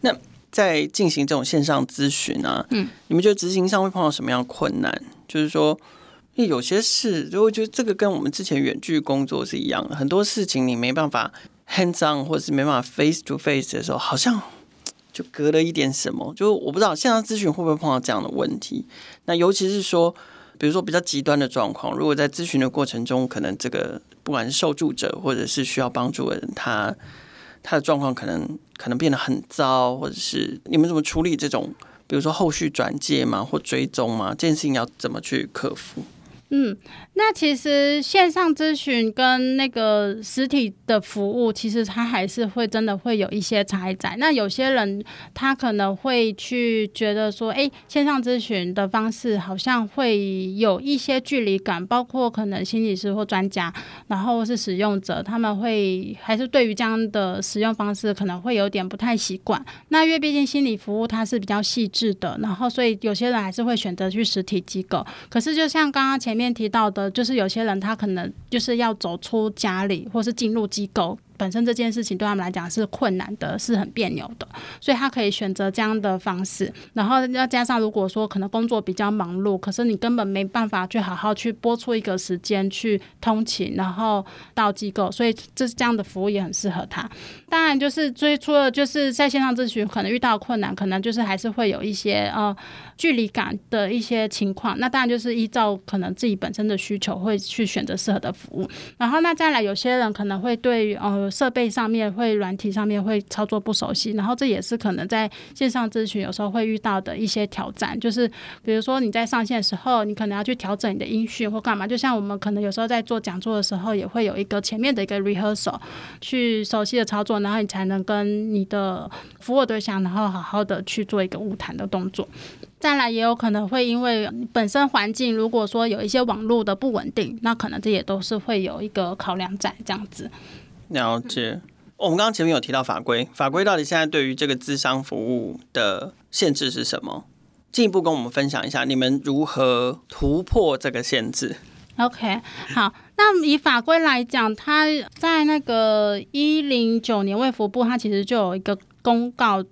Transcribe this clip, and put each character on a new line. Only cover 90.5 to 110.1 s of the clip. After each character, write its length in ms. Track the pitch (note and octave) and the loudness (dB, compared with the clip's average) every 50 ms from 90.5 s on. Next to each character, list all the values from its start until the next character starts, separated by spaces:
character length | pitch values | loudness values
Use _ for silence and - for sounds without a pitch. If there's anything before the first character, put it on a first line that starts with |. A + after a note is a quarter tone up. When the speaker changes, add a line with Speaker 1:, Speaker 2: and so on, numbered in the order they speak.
| A#3+ A3 | -2 0
Speaker 2:
难， 160 | G3+ F#3+ F#3 | 0 -2 -2
可 120 | F#3 G3 | -2 -2
能 160 | G3 F#3 F#3+ F#3+ | 0 0 0 0
就 100 | A#3 A3 | 0 0
是 80 | A#3 | 0
还 160 | A#3 G3 G3 | 0 0 0
是 140 | F#3+ - A#3 | -2 -2 -4
会 180 | G#3+ - A#3 G#3 | 0 2 2 2
有 140 | G3 - - | 0 0 -2
一 100 | G#3+ G#3 | -4 -4
些， 400 | F#3+ - G#3+ G3+ G#3 G#3 G3+ - | -2 0 0 2 2 0 0 0
呃， 220 | A3 G#3 G#3 G3+ - - - - - - - - | 0 0 0 -2 -4 -10 -18 -18 -18 -18 -20 -12
距 160 | - - E4 C#4+ | -2 2 2 2
离 140 | A#3 A3+ | 2 0
感 320 | G3+ - - G3 - - G3+ - - | 0 -2 -4 -4 -4 -4 -8 -8 -4
的 240 | - A3 G3+ F#3+ A3 | -2 0 0 0 0
一 80 | B3 | -2
些 280 | G#3+ - A#3+ A3+ A3 G#3 | -2 0 0 0 0 -2
情 260 | - - G#3 G3 F#3+ | -2 -2 -2 -2 -2
况， 240 | G3 - A#3 - - | -2 -4 -4 -2 0
那 100 | B3 B3 | -2 0
当 140 | B3 C4+ B3+ | 0 2 2
然 60 | A#3+ | 2
就 100 | A#3+ A#3+ | 0 0
是 160 | A3 A#3+ A#3 | 0 -2 0
依 140 | A#3 A3+ G#3+ | 0 0 0
照 280 | - B3+ A3+ G#3 G3+ F#3+ G3 | 2 2 2 2 0 -2 -4
可 140 | - - G3 | -4 -4 -2
能 160 | F3+ F#3 F#3 | -2 -2 -4
自 120 | - - A#3 | -2 0 0
己 80 | G3+ | 0
本 160 | F#3+ - F3+ G3 | 0 -2 -6 -4
身 140 | - G#3+ G#3+ | -2 -2 0
的 100 | G#3 F#3+ | 0 -2
需 180 | - - G#3 | -2 -4 -4
求 220 | G3+ - - G3 F#3 | -4 -2 -4 -4 -2
会 180 | F3+ A3 G#3+ | 0 0 0
去 300 | G3 G3 - - - A3+ | 0 -2 -6 -2 -2 -2
选 180 | F#3+ - - - | 0 0 -2 -4
择 120 | - - | -2 -4
适 160 | F#3 - - G3 | -4 0 0 0
合 80 | G3 | 0
的 120 | - - G3 | 0 -4 -6
服 200 | - - - - | -8 -12 -10 -6
务。 160 | - F#3+ - - - - - - _ | -6 -6 -6 -8 -14 -16 -16 -6 _
然 120 | B3 A#3 | -2 2
后 100 | C#4 D#4+ | 2 4
那 140 | E4 E4+ E4 | 4 2 2
再 160 | D#4+ E4 D#4 | 2 2 2
来 100 | D4 A#3+ | 2 2
有 140 | A3 G3+ G3 | 0 0 -2
些 220 | G3 - B3+ B3 | -2 0 2 2
人 160 | B3+ A#3+ G#3+ G#3 | 2 2 0 0
可 120 | - G#3 | -2 -4
能 160 | G3+ G3 G3 | -4 -2 -2
会 160 | F#3 B3 A#3+ | 0 -2 -2
对 300 | A#3 A#3 B3+ A#3+ A3+ A3 | 0 0 0 2 2 2
于， 80 | G#3+ G3+ | 0 0
呃， 340 | - - G#3 G3+ G3+ G3 G3 | -2 -2 0 0 0 0 -2
设 220 | F#3+ - C#4 C4 | 0 0 0 0
备 180 | B3 B3+ A#3+ A3+ | 2 0 0 0
上 220 | G#3 - A#3 A3 | 0 -2 0 0
面 220 | A3+ A3+ A3 G#3 F#3 | 0 0 0 0 -2
会、 220 | G3+ A#3+ A3+ G#3+ | 0 0 2 2
软 220 | G#3+ G3+ F#3 F#3+ | 2 0 -2 -4
体 140 | G3 - G#3 | -4 -4 -4
上 160 | F#3+ G#3+ G#3 | -2 0 0
面 160 | G#3+ G#3 G3+ F#3+ | 0 0 0 0
会 180 | G#3 A3 G#3 G3+ | 0 0 0 -2
操 220 | - - - G#3+ | -4 -4 -4 -2
作 140 | G#3 A3 G#3+ | 0 -2 -2
不 140 | G3+ A3+ G#3+ | -2 0 -2
熟 200 | - - - - | -2 0 -2 -2
悉， 200 | - - A3 G#3+ | -2 -2 -2 -2
然 120 | G#3+ G3 | 0 0
后 120 | G#3+ B3 | 0 0
这 100 | A#3+ C4+ | 0 2
也 160 | C4+ G#3 F#3 F#3 | 0 2 0 0
是 160 | - A#3 A#3 | -4 -4 -2
可 140 | - G#3+ F#3 | 0 -2 -2
能 160 | - E3 F#3+ | -2 -2 -2
在 200 | A#3 A3 A3 G#3 - - - - - | 0 0 0 -2 -4 -10 -20 -20 -4
线 160 | - C4+ B3+ | -2 0 0
上 220 | A3+ C4 A#3 A3 | 2 0 -2 0
咨 160 | - A#3 A3 | 0 -2 -2
询 160 | G#3 - G#3+ F#3+ | -2 -2 -4 -4
有 80 | - | -4
时 100 | F#3 - | -4 -4
候 80 | G#3 G3+ | -4 -2
会 160 | F#3+ A#3 A3 | 0 0 0
遇 140 | A3 A3 G#3+ | 0 -2 -2
到 220 | - A3+ G3+ F#3+ | 0 0 0 0
的 160 | F#3+ - - | -2 -4 -6
一 100 | - A3 | -4 -2
些 180 | G3+ - A3 G#3 G#3 | -2 0 0 -2 -2
挑 200 | - - G3+ - - | -4 -8 -8 -8 -4
战， 260 | - - - - A#3+ | -4 -4 -4 -4 -2
就 140 | A#3 A#3 G3+ | -2 -2 0
是 160 | A#3+ B3 A#3 A#3+ - - - - - _ | 2 0 0 -2 -8 -16 -18 -18 -10 _
比 80 | A3+ A3 | 0 0
如 80 | A3 | 0
说 200 | G#3+ - C4 C4+ | 0 0 0 0
你 100 | B3+ A3 | 0 0
在 160 | G3+ A3+ A#3 | 0 0 -2
上 180 | A3+ - A#3+ A3+ | 0 0 0 0
线 120 | G3+ B3 | 0 0
的 60 | A3+ G3 | 0 0
时 120 | - - | -2 -2
候， 300 | F3+ - C4 B3+ A#3 G#3+ | -2 0 2 2 2 2
你 100 | G#3 | 0